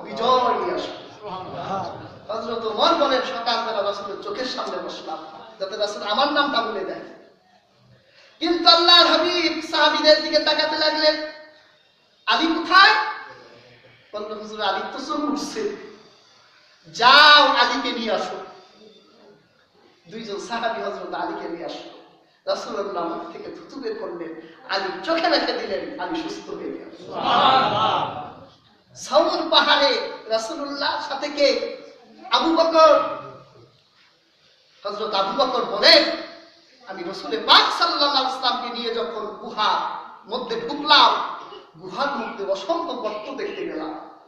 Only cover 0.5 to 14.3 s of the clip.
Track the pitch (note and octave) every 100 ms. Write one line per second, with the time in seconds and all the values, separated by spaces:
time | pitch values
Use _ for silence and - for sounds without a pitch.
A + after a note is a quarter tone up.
0.5 | F#4 F4+ - - - - - G#3 F#3 F#3
1.5 | E3+ F#3 G3 E3+ - - - - A3 A#3
2.5 | A3+ A3 C#3+ D#4+ D#4+ C4+ B3+ - - A#3+
3.5 | A#3 - G#3 G3+ G3+ G3 - G#3 G#3 B3+
4.5 | - G3 F3+ E3+ - D3+ D3+ - - -
5.5 | - F#3+ G#3 G3+ A#3+ G#3 B3 D4 D4+ C#4
6.5 | B3+ A3 G3+ E3 - - - - _ _
7.5 | _ _ _ _ _ _ _ - _ E4+
8.5 | E4+ E4+ E4+ F4 F4 D#4+ D#4+ F4 F4 D#4+
9.5 | - - D#4+ D4+ D4+ D4+ D4+ D#4 D4+ D#4
10.5 | D4+ D#4 D#4 D#4 D#4 D4+ D#4 - - -
11.5 | - _ _ _ _ _ _ - - E4
12.5 | D#4+ - F4+ G#4 G#4+ G#4+ - - - -
13.5 | - - - - _ _ G#3 G#3